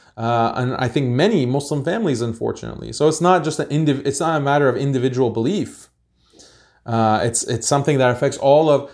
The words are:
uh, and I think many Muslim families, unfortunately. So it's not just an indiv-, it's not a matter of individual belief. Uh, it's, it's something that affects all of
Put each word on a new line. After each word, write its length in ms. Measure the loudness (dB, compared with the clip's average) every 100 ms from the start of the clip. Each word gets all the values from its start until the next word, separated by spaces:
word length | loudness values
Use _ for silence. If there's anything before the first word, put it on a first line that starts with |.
| _ -6
uh, 360 | -2 0 0 0
and 180 | -4
I 140 | -2 -2
think 220 | 0 0
many 360 | 2 2 2 0
Muslim 380 | -2 -2 -4
families, 360 | -2 -2 -2 -2
unfortunately. 720 | -4 -4 -6 -6 -10 -12 -10
So 140 | 0 0
it's 140 | 2
not 240 | 2 2
just 160 | 0 -4
an 80 | -4
indiv-, 360 | 0 0 0
it's 140 | -2 -2
not 180 | -2 0
a 40 |
matter 260 | 0 2 2
of 80 | 2
individual 540 | 0 0 0 0 0
belief. 580 | 0 -2 -2 -4 -10 -20 _ _ _ _ _ -20 _ _ _
Uh, 360 | -4 0 2 2
it's, 220 | 0 -2
it's 240 | -4 -4 0
something 300 | 0 2 2
that 120 | 2
affects 260 | 2 -2 0
all 320 | 4 4 6
of 220 | 2 0